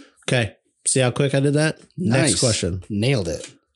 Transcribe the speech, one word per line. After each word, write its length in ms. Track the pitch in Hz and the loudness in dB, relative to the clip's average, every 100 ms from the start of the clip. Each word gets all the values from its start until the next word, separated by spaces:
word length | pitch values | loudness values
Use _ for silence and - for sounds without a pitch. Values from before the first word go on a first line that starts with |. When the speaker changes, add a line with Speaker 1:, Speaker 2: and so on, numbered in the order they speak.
| - _ - | -6 _ -2
Speaker 1:
Okay. 240 | 131 110 - _ _ - | 0 0 -6 _ _ -4
See 140 | 135 | 0
how 100 | 127 | 0
quick 240 | 123 139 | 0 0
I 60 | 139 | 0
did 140 | 139 143 | 0 2
that? 240 | 156 - - - | 0 -2 -12 -8
Next 340 | 175 127 135 | 0 2 2
Speaker 2:
Nice. 60 | - | 2
Speaker 1:
question. 440 | 127 107 92 92 - | 2 0 -2 -6 -6
Speaker 2:
Nailed 360 | 101 117 135 85 | -2 0 0 -2
it. 240 | - - - _ | -6 -10 -20 _